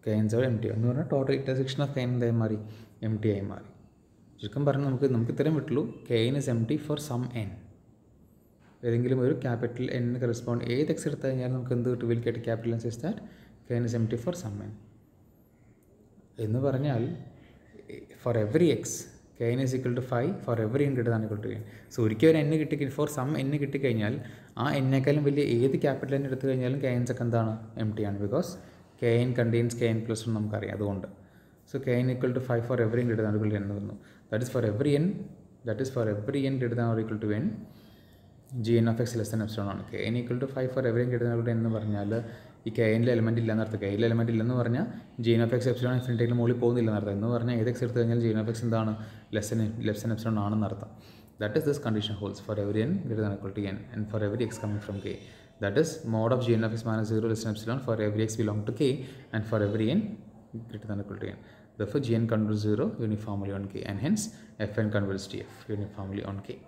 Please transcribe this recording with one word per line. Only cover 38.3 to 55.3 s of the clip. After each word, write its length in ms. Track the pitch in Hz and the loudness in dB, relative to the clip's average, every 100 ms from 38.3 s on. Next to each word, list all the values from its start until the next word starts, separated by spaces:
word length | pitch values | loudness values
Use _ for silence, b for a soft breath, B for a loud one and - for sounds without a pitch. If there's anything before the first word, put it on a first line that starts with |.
| B - 131 110 | B -12 -6 4
G 120 | 117 | 4
N 60 | 117 | 6
of 80 | 113 113 | 2 0
X 100 | 113 | -2
less 120 | 107 | -2
than 80 | 113 104 | -2 -2
epsilon 240 | - 101 | -4 -4
ആണ്. 100 | 98 98 | -6 -8
K 120 | 98 104 | -4 -2
N 60 | 120 | -2
equal 180 | 120 123 | -2 -2
to 60 | 135 131 | -2 -2
five 140 | 127 135 | -2 0
for 80 | 127 | 2
every 140 | 113 123 | 2 2
n 40 | |
greater 160 | 123 120 | 2 0
than 80 | 117 | 0
or 40 | |
equal 100 | 117 | 0
to 60 | 113 | 0
n 60 | |
എന്ന് 120 | 113 110 | 2 0
പറഞ്ഞാൽ 340 | 107 101 101 113 113 B B B - | -2 -2 0 -2 -4 B B B -6
ഈ 40 | 110 | 2
കെ 80 | 110 113 | 4 6
എന്നിൽ 140 | 120 | 4
എലമെന്റ് 280 | 117 113 113 | 4 4 2
ഇല്ലെന്ന് 220 | 113 107 | 2 0
അർത്ഥം. 160 | 110 107 | 0 -2
കെ 80 | 98 | -2
എന്നിൽ 140 | 101 113 | 2 4
എലമെന്റ് 240 | 117 117 | 4 2
ഇല്ലെന്ന് 220 | 113 117 127 | 2 2 2
പറഞ്ഞാൽ 240 | 120 123 226 B B - | 2 2 0 B B -2
G 120 | 117 117 | 4 6
N 60 | 117 | 6
of 60 | 123 | 4
X 100 | 113 | 2
epsilon 220 | 117 123 127 | 2 2 0
ഇൻഫിനിറ്റിയിൽ 340 | 123 117 120 120 | 0 2 2 4
മുകളിൽ 180 | 117 117 | 4 4
പോകുന്നില്ലെന്ന് 360 | 120 120 113 107 | 4 4 2 2
അർത്ഥം. 140 | 104 101 | 0 0
എന്ന് 120 | 110 120 | 0 0
പറഞ്ഞാൽ 200 | 120 120 | 0 0
ഏത് 80 | 113 | 0
എക്സ് 120 | 120 120 | 0 0
എടുത്തു 140 | 120 | 2
കഴിഞ്ഞാൽ 200 | 113 117 117 | 2 4 4
G 100 | 107 | 2
N 40 | |
of 60 | 110 | 0
X 60 | 113 117 | -2 0
എന്താണ്? 260 | 113 110 107 B B B 107 | 2 0 -2 B B B -4
Less 140 | 101 | -2
than, 100 | 117 107 113 110 | 0 0 0 -2
less 120 | 104 | -2
than 120 | 117 107 | -2 -2
epsilon 240 | 113 107 101 | 0 0 0
ആണെന്ന് 220 | 107 101 | 0 0
അർത്ഥം. 220 | 95 - - B B B - | -4 -10 -16 B B B -4
That 120 | 107 156 | 0 0
is 60 | 147 | 2
this 100 | 139 120 | 0 0
condition 300 | 107 104 101 | 0 -2 -4
holds 200 | 101 - - | -6 -6 -6
for 100 | 104 | -4
every 200 | 101 104 120 | 0 0 2
n 40 | 190 139 | 0 -2
greater 180 | 110 107 | -2 0
than 80 | |
or 60 | 101 | -2
equal 160 | 98 98 | -6 -4
to 80 | 98 101 | -4 -6
n 40 | - | -8
and 100 | 107 104 | -8 -4
for 100 | 107 104 | -2 -2
every 180 | 104 113 | 0 -4
x 120 | - | -4
coming 180 | 104 104 - | -4 -4 -6
from 120 | 98 98 | -8 -8
K. 100 | 95 B | -10 B